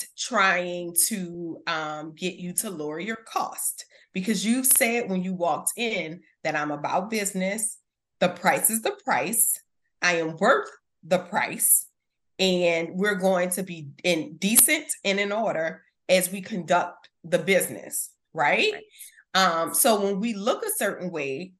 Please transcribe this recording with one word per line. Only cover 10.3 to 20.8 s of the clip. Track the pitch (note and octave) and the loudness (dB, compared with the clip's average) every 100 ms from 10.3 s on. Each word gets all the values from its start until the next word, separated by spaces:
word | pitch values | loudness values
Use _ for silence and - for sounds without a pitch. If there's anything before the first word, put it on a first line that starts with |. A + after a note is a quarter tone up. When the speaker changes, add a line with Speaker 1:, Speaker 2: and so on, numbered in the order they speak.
| D#3+ | 2
Speaker 1:
worth | G#3 G#4 - - _ _ | 4 4 2 -14 _ _
the | D#3+ F3+ | 0 0
price. | - F#3+ - G#3 - - - _ _ _ _ - | 0 -2 -2 0 2 2 0 _ _ _ _ 0
And | F#3+ F3+ F3 E3 E3 F#3 | 4 4 4 2 -2 0
we're | G#3 | 0
going | F#3+ F#3 F3+ F3+ | 2 2 2 0
to | F#3+ | -2
be | F#3+ E3+ C#3+ - | -6 -8 -12 -4
in | F#3 D#3 - D#3+ | 0 2 0 -2
decent | G3 A#3+ - D#4 D4+ - | 2 4 6 2 0 -4
and | G3 G3 | -2 0
in | G3+ | 0
order | G#3 G#3+ D#3+ D#3+ F#3 _ _ - | 0 -2 -2 -4 -6 _ _ 2
as | F#3 F3 | 2 2
we | G3 | -6
conduct | F#3+ A3 D#3 F3 A#2 - - _ | -6 -8 0 0 0 -8 -20 _
the | E3 E3 | -2 -2
business," | D#3+ F3+ - G#2+ - - - _ _ | 4 2 2 -6 -10 -8 -8 _ _
right? | D#3+ D3 G3+ G#4+ | 0 2 4 2
Speaker 2:
Right. | G#4 - - - - _ | 0 -12 -20 -20 -20 _
Speaker 1:
Um, | F#3 F#3 E3 D#3+ | 2 4 4 0
so | D3+ G#3+ G#3 | 2 4 4
when | G3 G3 | 2 0
we | A#3 | -2
look | G3+ G#3+ G4+ | -2 -2 -2
a | G#4+ | -2
certain | - | -2